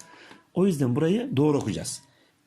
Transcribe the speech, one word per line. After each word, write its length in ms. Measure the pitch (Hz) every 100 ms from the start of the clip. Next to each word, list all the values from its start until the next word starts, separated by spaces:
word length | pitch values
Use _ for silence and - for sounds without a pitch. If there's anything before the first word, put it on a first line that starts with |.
| - - - - _
O 120 | - 196
yüzden 280 | 147 127 120
burayı 420 | 160 214 262 135
doğru 200 | 151 143
okuyacağız. 440 | 110 80 - - - _ _ _